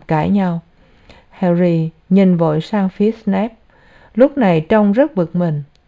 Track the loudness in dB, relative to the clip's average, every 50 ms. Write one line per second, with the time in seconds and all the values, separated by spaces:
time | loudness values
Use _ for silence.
0 | -4 -4 -4 -2 -2 0 0 -2 -2 -2 -4 -6 -10 _ _ _ _ _ _ _
1 | _ -20 -20 -20 _ _ -8 -4 -2 0 0 2 2 0 0 0 -2 -4 -8 _
2 | _ 0 2 4 4 4 2 2 0 0 -2 -2 -4 -4 -4 -2 -2 -2 -2 -2
3 | -2 -2 -2 -4 -4 -4 -2 -2 -4 -6 -8 _ _ _ _ _ _ _ _ _
4 | -20 _ 0 2 2 2 2 0 0 2 0 0 0 0 0 2 2 2 2 2
5 | 0 0 -2 -4 -4 -4 -2 -4 -2 -2 -4 -6 -8 -12 _ _ _